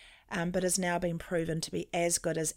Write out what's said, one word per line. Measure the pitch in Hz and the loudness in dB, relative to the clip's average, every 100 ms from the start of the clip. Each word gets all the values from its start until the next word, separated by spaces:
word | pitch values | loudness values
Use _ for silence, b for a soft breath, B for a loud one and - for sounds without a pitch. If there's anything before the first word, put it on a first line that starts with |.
| B B B | B B B
um, | 202 170 | -2 0
but | 185 | 2
has | 180 185 | 2 2
now | 180 175 | 2 0
been | 175 170 | 0 -4
proven | - 175 165 160 | -2 -2 0 -2
to | - | -2
be | 165 - | -4 -2
as | 175 170 170 | 0 2 2
good | 170 160 | 0 0
as | 156 | -2